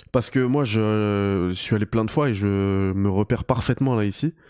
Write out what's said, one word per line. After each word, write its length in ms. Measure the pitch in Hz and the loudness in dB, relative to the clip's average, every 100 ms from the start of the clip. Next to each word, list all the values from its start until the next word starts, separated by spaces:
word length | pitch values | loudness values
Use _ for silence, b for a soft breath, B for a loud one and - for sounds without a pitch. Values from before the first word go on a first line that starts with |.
| - | -4
Parce 180 | 127 - | -2 0
que 100 | 131 | 0
moi, 240 | 123 143 | 2 2
je 880 | 127 110 107 107 104 101 101 98 90 | 2 2 2 2 2 2 2 0 0
suis 200 | 90 - | -2 -2
allé 120 | 107 104 | -2 0
plein 180 | 113 | -2
de 60 | 107 | -2
fois 180 | - 147 | 0 0
et 60 | |
je 580 | 98 101 98 98 98 98 | 0 0 2 2 0 0
me 160 | 95 101 | 0 0
repère 360 | 95 104 113 | 0 0 -2
parfaitement 500 | - 127 - 123 135 | -2 -2 -2 0 0
là, 100 | 117 | 0
ici. 300 | 101 - 156 - | -2 -2 -6 -6